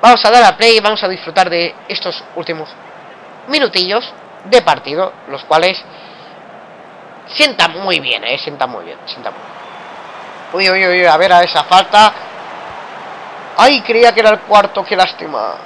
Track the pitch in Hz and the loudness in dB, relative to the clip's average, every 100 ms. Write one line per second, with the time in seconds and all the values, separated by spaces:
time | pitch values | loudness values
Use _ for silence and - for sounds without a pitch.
0 | 226 247 220 240 220 - 226 220 202 214 | 6 4 4 6 4 4 2 2 2 -2
1 | 190 185 - 165 180 170 170 - - 226 | -4 -6 -6 -2 0 0 -4 -8 -12 -8
2 | 185 165 - - 170 160 151 - - - | -8 -10 -12 -12 -10 -10 -12 -18 -20 -20
3 | - - - - - 294 247 190 180 208 | -20 -20 -20 -20 -6 -2 -2 -2 -2 -4
4 | - - - - 190 240 - 139 - 151 | -6 -18 -20 -20 0 0 2 -2 -4 -6
5 | 185 - - 135 - 156 175 185 - - | -6 -8 -16 -14 -2 0 0 -4 -12 -20
6 | - - - - - - - - - - | -20 -20 -20 -20 -20 -20 -20 -20 -20 -20
7 | - - - - 294 214 170 165 196 170 | -20 -20 -14 -2 -2 0 -4 -4 -4 -4
8 | 135 110 110 139 - 143 131 113 85 - | -4 -6 -4 -6 -8 -6 -6 -6 -14 -18
9 | - - 117 - - - - - - - | -16 -14 -14 -14 -20 -20 -20 -20 -20 -20
10 | - - - - - 175 190 190 185 180 | -18 -18 -18 -20 -10 -2 0 0 0 2
11 | 175 156 185 175 175 160 147 180 196 208 | 4 4 4 4 4 0 2 2 4 4
12 | 214 - - - - - - - - - | 4 2 -16 -16 -16 -16 -16 -16 -18 -18
13 | - - - - - - 240 277 202 226 | -18 -18 -16 -16 -10 2 4 4 0 4
14 | 240 226 214 214 - 208 202 - 185 196 | 4 6 2 2 4 4 4 -2 -4 0
15 | 185 - 165 135 107 - | 0 -2 -10 -6 -6 -8